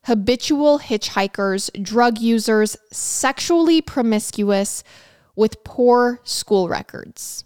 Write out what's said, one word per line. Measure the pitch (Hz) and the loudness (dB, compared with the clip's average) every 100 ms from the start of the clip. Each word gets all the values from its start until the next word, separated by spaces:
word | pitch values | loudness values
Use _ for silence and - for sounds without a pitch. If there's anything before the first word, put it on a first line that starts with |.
"habitual | - 226 196 247 - 294 294 294 | 0 0 0 -2 0 2 4 2
hitchhikers, | - 254 - 202 196 - 196 190 - - | 0 -4 -2 -2 -2 -2 -2 -2 -4 -8
drug | 190 220 240 220 | -2 2 2 2
users, | 226 226 214 214 214 - _ | 2 2 2 2 0 -4 _
sexually | - - - 262 269 - 339 330 320 | -10 -6 -2 -2 -2 0 2 4 2
promiscuous, | - - 233 214 - - 202 196 202 - - - - _ _ - | 0 -2 0 0 -2 -4 0 0 -2 -8 -14 -20 -20 _ _ -2
with | 220 - | -2 -2
poor | - - 247 240 247 240 | -12 0 4 4 2 -2
school | - - - 196 175 | -8 -10 0 0 2
records." | - - - - - - - | -4 -8 -16 -18 -16 -14 -14